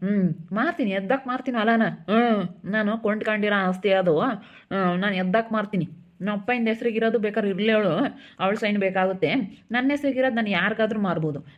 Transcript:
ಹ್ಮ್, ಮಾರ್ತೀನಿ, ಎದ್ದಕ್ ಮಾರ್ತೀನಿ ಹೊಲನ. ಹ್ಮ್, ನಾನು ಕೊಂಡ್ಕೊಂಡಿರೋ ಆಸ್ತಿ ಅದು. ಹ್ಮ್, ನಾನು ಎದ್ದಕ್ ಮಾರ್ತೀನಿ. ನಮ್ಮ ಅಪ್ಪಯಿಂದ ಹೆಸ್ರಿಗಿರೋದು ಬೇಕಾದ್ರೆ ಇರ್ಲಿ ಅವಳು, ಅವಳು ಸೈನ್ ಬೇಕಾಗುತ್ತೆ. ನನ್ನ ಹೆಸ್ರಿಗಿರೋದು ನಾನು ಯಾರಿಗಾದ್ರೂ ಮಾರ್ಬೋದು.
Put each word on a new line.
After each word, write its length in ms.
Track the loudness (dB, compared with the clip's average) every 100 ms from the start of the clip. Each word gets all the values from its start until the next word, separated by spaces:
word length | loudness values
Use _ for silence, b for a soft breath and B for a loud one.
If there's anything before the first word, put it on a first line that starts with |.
ಹ್ಮ್, 260 | -2 2 2 0 -6
ಮಾರ್ತೀನಿ, 400 | -2 -2 -2 -2
ಎದ್ದಕ್ 360 | -2 0 -2 -2
ಮಾರ್ತೀನಿ 300 | -6 -4 0
ಹೊಲನ. 300 | 2 4 2 -2 0
ಹ್ಮ್, 340 | 2 4 2 -2 -8 -4
ನಾನು 320 | -2 0 0
ಕೊಂಡ್ಕೊಂಡಿರೋ 640 | 0 0 -2 0 0 2
ಆಸ್ತಿ 320 | 0 0 2
ಅದು. 220 | 2 4 2
ಹ್ಮ್, 720 | 2 -2 -10 -20 -6 0 0 2
ನಾನು 160 | 0 0
ಎದ್ದಕ್ 360 | 2 0 0
ಮಾರ್ತೀನಿ. 360 | -2 -2 -4 -4 -8 -20 -8
ನಮ್ಮ 140 | -6
ಅಪ್ಪಯಿಂದ 340 | -4 -2 -2 0
ಹೆಸ್ರಿಗಿರೋದು 520 | 0 -2 0 2 2
ಬೇಕಾದ್ರೆ 300 | 0 0 -2
ಇರ್ಲಿ 220 | 0 2
ಅವಳು, 200 | 2 2 2 -2 -4 B B
ಅವಳು 180 | -2 0
ಸೈನ್ 200 | 0 0
ಬೇಕಾಗುತ್ತೆ. 520 | 0 2 0 0 0 0 -2 B B
ನನ್ನ 160 | 0 0
ಹೆಸ್ರಿಗಿರೋದು 440 | 0 0 0 0 0
ನಾನು 140 | 0
ಯಾರಿಗಾದ್ರೂ 500 | 0 0 0 0 0
ಮಾರ್ಬೋದು. 400 | 0 0 -2 -4 B